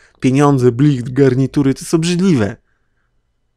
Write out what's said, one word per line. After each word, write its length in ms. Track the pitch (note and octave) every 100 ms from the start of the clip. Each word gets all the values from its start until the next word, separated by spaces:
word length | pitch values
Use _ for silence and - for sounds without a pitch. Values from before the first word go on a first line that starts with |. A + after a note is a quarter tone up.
| _ _
pieniądze, 520 | C3 C3 D3 C#3 B2
blicht, 400 | A#2+ D3 C3 A#2+
garnitury, 640 | B2 C#3 B2+ C3 D3+ C3+
to 60 | C3
jest 140 | -
obrzydliwe. 600 | E3 E3+ F3 G3 C#3 G2+ B2 _ _ _ _ _ _ _ _ _